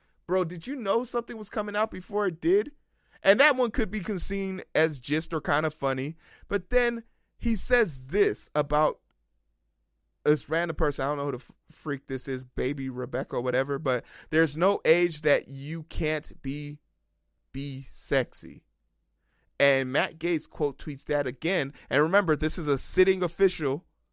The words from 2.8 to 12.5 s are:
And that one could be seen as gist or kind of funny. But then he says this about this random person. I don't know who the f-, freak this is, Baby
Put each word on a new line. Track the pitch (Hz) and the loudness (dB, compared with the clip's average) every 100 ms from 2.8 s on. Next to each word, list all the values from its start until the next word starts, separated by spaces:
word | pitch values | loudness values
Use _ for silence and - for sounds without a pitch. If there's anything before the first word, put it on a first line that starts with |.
| _ _ _ _ | _ _ _ _
And | - 214 | 4 6
that | 294 262 | 6 4
one | 240 | 0
could | 214 214 | 0 -2
be | 208 175 196 | -2 -4 -2
seen | - 196 190 190 - - | -2 -2 -4 -6 -4 2
as | 160 143 | 2 0
gist | 123 147 160 | -2 -2 -2
or | 165 | -4
kind | - 147 160 | 0 0 0
of | - | -2
funny. | 139 131 139 165 _ - - | -4 -2 -4 -8 _ -20 -6
But | 196 - | -6 0
then | 247 240 233 - _ _ - | 2 2 -2 -10 _ _ -6
he | 233 220 | -2 0
says | - 247 208 135 131 | 4 4 4 0 -4
this | 175 180 107 - 151 | 2 2 2 -4 -2
about | 143 151 151 - _ _ _ _ _ _ _ _ _ _ _ _ 147 | 0 2 2 0 _ _ _ _ _ _ _ _ _ _ _ _ 0
this | 151 - | 0 0
random | 160 170 151 | -2 -2 0
person. | 151 143 139 | 0 0 -4
I | |
don't | 147 | -4
know | 143 | -4
who | |
the | 127 | -6
f-, | - - _ | -10 -20 _
freak | - 151 139 - | -14 -8 -8 -6
this | 131 - | -8 -6
is, | 131 | -8
Baby | 127 | -8